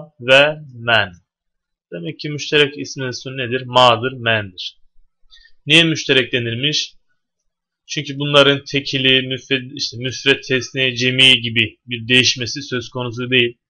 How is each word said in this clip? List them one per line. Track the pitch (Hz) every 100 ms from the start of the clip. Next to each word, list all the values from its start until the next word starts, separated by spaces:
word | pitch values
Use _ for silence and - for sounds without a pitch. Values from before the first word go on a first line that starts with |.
| 156 -
ve | 120 135 147 156 151
men. | 120 117 113 98 87 _ _ _ _ _ _ -
Demek | 175 165 -
ki | 156
müşterek | 147 - 151 143 147
isim | 143 139
mevsul | 131 123 135
nedir? | 131 120 127 123
Ma'dır, | 123 123 113 127
mendir. | 131 117 110 101 92 - _ - _ _ _ _ _ _ - -
Niye | 156
müşterek | 165 147 - 131 117
denilmiş? | 131 117 117 143 151 - _ _ _ _ _ _ _ _ _ -
Çünkü | - 143 139
bunların | 147 143 139 139
tekili, | - 139 139 135 131 131 131
müfred, | 131 - 135 127
işte | - - 117
müfred, | 127 120 135 131 -
tesniye, | 131 - 135 131 117
cemi | 127 127 131 123
gibi | 117 113 107 _ -
bir | 120 113
değişmesi | 127 120 127 113 147
söz | 139 127 120
konusu | 127 123 113 123
değil. | 127 120 - _